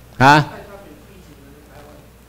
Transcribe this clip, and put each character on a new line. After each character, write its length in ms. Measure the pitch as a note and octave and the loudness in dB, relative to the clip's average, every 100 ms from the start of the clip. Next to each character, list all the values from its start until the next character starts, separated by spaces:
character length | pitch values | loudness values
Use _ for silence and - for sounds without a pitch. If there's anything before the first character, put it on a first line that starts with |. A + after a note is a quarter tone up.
| - - | -20 0
啊？ 340 | C3+ D3+ C#3 - - - - - - - - - - - - - - - - _ | 2 2 0 -12 -20 -20 -20 -20 -20 -20 -20 -20 -20 -20 -20 -20 -20 -20 -20 _